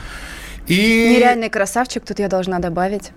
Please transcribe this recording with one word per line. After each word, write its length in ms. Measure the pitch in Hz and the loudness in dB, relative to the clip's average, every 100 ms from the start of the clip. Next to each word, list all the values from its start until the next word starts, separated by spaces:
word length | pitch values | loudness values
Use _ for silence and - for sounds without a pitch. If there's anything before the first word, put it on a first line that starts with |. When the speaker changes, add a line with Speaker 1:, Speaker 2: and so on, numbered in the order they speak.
| - - - - - - - | -10 -14 -14 -14 -16 -12 0
Speaker 1:
И 480 | 180 214 226 233 240 | 2 4 4 6 6
Speaker 2:
Нереальный 340 | 247 240 226 | 6 2 0
красавчик, 540 | 220 196 233 247 233 - | -2 -2 -2 -4 -6 -8
тут 140 | 208 | -4
я 80 | 202 | -2
должна 320 | 185 185 180 | -2 -2 -2
добавить. 500 | 175 170 185 202 - | -2 -2 -2 -4 -8